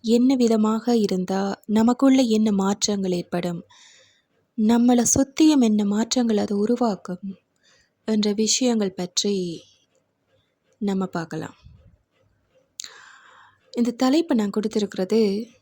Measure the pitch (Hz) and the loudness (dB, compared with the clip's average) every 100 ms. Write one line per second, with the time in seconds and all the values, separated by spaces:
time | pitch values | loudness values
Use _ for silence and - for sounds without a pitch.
0 | 226 233 247 269 240 226 214 220 226 240 | 2 2 2 2 2 2 2 0 0 0
1 | 202 185 180 190 196 196 - 214 226 247 | 0 -2 -4 -4 -4 -6 -2 2 2 4
2 | 269 262 247 220 220 196 190 202 - 202 | 4 4 2 2 2 0 0 -2 -2 -2
3 | 190 175 175 175 180 170 - _ - _ | -2 -4 -4 -6 -4 -8 -14 _ -20 _
4 | _ _ _ _ _ - 214 233 240 247 | _ _ _ _ _ -2 2 4 4 4
5 | 220 269 269 - 311 302 226 214 202 208 | 2 0 0 2 4 4 2 2 0 -2
6 | 233 254 233 208 202 202 214 240 240 190 | -2 -2 0 0 -2 -2 -2 0 0 -4
7 | - 180 196 190 _ _ _ _ _ _ | -10 -12 -12 -16 _ _ _ _ _ _
8 | - 220 208 208 220 - 254 226 196 185 | -4 0 0 0 -2 0 0 0 -2 -6
9 | 180 - 208 196 180 160 - _ _ _ | -8 -4 -4 -4 -6 -10 -18 _ _ _
10 | _ _ _ _ _ _ _ _ 202 190 | _ _ _ _ _ _ _ _ -4 -4
11 | 185 175 160 156 - - - - _ _ | -4 -6 -8 -10 -12 -16 -20 -20 _ _
12 | _ _ _ _ _ _ _ _ - - | _ _ _ _ _ _ _ _ -18 -18
13 | - - - - - _ _ - 233 240 | -20 -20 -20 -20 -20 _ _ -4 -4 0
14 | 262 294 330 254 202 208 208 214 202 - | 0 2 0 -2 -2 -4 -4 -4 -4 -6
15 | 185 220 214 196 233 _ | -2 0 0 -2 -8 _